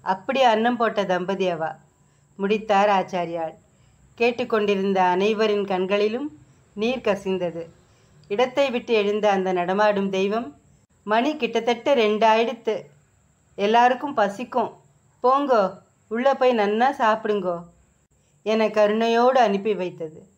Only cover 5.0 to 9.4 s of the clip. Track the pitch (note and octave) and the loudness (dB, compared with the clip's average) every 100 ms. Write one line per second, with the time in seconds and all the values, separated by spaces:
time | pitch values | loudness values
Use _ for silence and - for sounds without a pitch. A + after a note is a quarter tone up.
5 | F3+ F3+ G#3 G#3 A3 G#3 G3 F#3 F#3 G#3 | 2 2 0 2 0 0 -2 -4 -2 0
6 | G#3+ A#3 D4 - - _ _ G3+ A3 B3+ | 0 -2 -8 -12 -20 _ _ -6 -4 -2
7 | A3 G3 G3 F#3 F3 E3 E3+ _ _ _ | -2 -2 -4 -4 -4 -8 -14 _ _ _
8 | _ _ - G3+ B3+ B3+ C#4 A#3+ - A3 | _ _ -8 -2 0 0 -2 -2 0 0
9 | G#3 G#3 G#3 G3 | 0 0 0 0